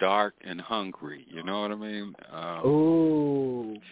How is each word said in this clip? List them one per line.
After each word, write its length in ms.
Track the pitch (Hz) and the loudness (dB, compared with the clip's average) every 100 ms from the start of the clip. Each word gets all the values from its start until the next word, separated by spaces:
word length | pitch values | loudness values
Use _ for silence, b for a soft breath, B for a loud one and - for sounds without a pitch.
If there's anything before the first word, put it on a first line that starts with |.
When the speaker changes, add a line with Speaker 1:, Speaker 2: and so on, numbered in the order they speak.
Speaker 1:
dark 340 | 95 101 101 - | 4 4 2 -2
and 160 | 92 87 | -12 -10
hungry. 640 | 90 110 98 87 76 71 64 | -4 -4 -4 -8 -12 -14 -14
You 140 | 82 | -10
know 160 | 85 104 | -4 -2
what 100 | 104 | -2
I 40 | 104 | -4
mean? 380 | 107 104 101 - - | -8 -8 -10 -14 -16
Um, 340 | 80 85 85 131 | -10 -8 -2 2
Speaker 2:
Ooh, 1120 | 151 156 165 160 151 147 139 131 123 110 107 - | 4 6 4 4 2 2 0 0 -4 -6 -10 -12